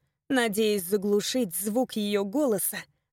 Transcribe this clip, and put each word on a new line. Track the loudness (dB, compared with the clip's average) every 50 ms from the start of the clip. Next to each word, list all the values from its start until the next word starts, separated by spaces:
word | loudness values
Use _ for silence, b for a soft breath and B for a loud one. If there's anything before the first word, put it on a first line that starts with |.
| _ _ _ _ _ -2
надеясь | 0 2 2 0 0 2 2 2 2 0 0
заглушить | 0 -2 0 2 2 2 2 2 0 0 0 -2 -2 -2
звук | -4 -4 0 0 0 0 0 -2
её | -4 -2 0 0 0 0
голоса, | 0 0 0 2 2 2 0 -2 -4 -6 -8 -12 _ _ _ _ _